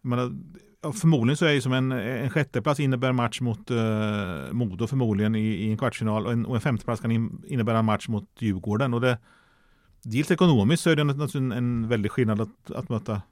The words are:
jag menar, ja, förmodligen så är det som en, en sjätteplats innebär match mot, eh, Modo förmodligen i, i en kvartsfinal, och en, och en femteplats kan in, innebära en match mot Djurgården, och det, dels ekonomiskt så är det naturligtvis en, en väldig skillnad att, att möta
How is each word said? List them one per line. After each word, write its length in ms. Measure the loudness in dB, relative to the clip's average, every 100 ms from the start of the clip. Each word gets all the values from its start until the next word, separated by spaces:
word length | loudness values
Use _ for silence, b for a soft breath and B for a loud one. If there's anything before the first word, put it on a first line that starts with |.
jag 80 | -2
menar, 220 | -2 -2 -6 -14 -20 -20 _
ja, 80 | -8
förmodligen 460 | 2 4 4 4 2
så 80 | 2
är 80 |
det 80 | 2
som 120 | 2
en, 180 | 0 0
en 380 | -2 -4 -4 -2
sjätteplats 500 | -2 -2 -2 0 0
innebär 320 | 0 2 0
match 300 | 2 0 -2
mot, 300 | -4 -4 -2
eh, 60 | 0 0 0 0 -2 -4 -6 -6
Modo 360 | -2 -2 -2 -2
förmodligen 480 | 0 2 2 2 2
i, 40 |
i 320 | 0 -2 -2
en 60 | 0
kvartsfinal, 480 | -2 -2 -2 -2 0
och 60 |
en, 140 | -2 -2
och 100 | -2
en 60 |
femteplats 400 | 0 -2 -4 -4
kan 100 | 0
in, 320 | 0 -2 -8 -6
innebära 320 | -2 0 2
en 60 | 2
match 220 | 0 -2
mot 220 | -6 -6 -4
Djurgården, 540 | -2 -2 -2 -2 0
och 80 | 2
det, 160 | 0 0 b b b b b b b b
dels 280 | -4 -2 0
ekonomiskt 520 | 4 6 6 4 4
så 60 | 2
är 60 | 2
det 80 |
naturligtvis 320 | 2 0 -4 -2
en, 160 | -2
en 360 | -2 -2 -2 0
väldig 240 | 0 0
skillnad 300 | 0 2 2
att, 300 | -2 -8 -12
att 180 | -10 -4
möta 320 | -6 -4 -6 -8